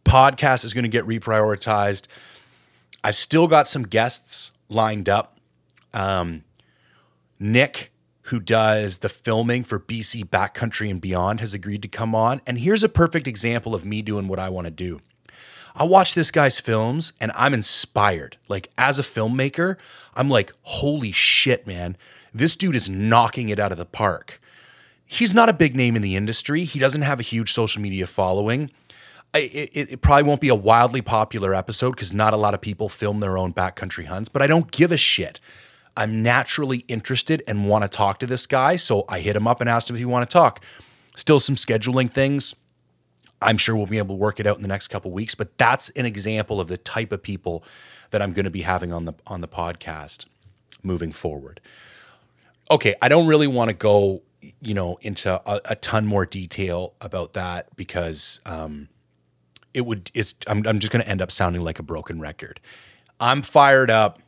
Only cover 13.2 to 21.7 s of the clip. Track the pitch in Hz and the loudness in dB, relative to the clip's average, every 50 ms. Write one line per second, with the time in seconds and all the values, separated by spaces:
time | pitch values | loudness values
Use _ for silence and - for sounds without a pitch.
13.2 | 131 135 107 101 110 117 117 120 - 113 110 92 85 104 107 107 104 107 104 101 | -4 -4 -8 -4 -4 -2 -2 -2 -4 -4 -6 -6 -6 -6 -6 -6 -4 -4 -4 -4
14.2 | 98 95 95 92 92 95 92 92 87 85 80 - 90 90 82 76 _ _ _ _ | -4 -4 -6 -6 -6 -6 -8 -8 -8 -10 -10 -8 -8 -8 -8 -10 _ _ _ _
15.2 | _ _ - - - - - - - - - - 151 170 185 190 185 - - 175 | _ _ -20 -20 -20 -20 -20 -20 -20 -16 -4 -2 0 6 6 6 6 6 2 2
16.2 | 156 - - 160 147 135 - - - 123 113 110 110 117 131 160 160 - - - | 0 2 2 4 4 4 4 0 0 0 0 0 0 0 -2 -4 -6 -6 -6 -6
17.2 | 113 110 - - 123 139 139 113 104 - - - - - - 107 101 101 90 80 | -6 -6 -2 0 2 2 2 2 2 2 4 2 2 2 0 2 2 2 2 0
18.2 | 69 - - _ _ - 104 95 - - - - 123 139 139 139 139 - - 117 | -6 -12 -18 _ _ -8 -8 -8 -8 -10 -2 0 2 2 2 0 -2 -4 -2 -2
19.2 | 110 110 123 131 131 139 - - 170 185 190 - - - - - - - - - | -2 -2 0 0 -2 -2 0 -2 -2 -2 -2 -6 -10 -20 -20 -20 -20 -14 -4 -2
20.2 | 135 139 135 110 98 - - _ _ - - - 143 143 151 151 123 104 90 - | 0 2 4 2 2 0 -6 _ _ -8 -6 -2 -2 -2 -2 -2 -4 -4 -2 0
21.2 | - - - - - 131 123 - - 101 | 2 2 4 2 4 2 2 0 0 -8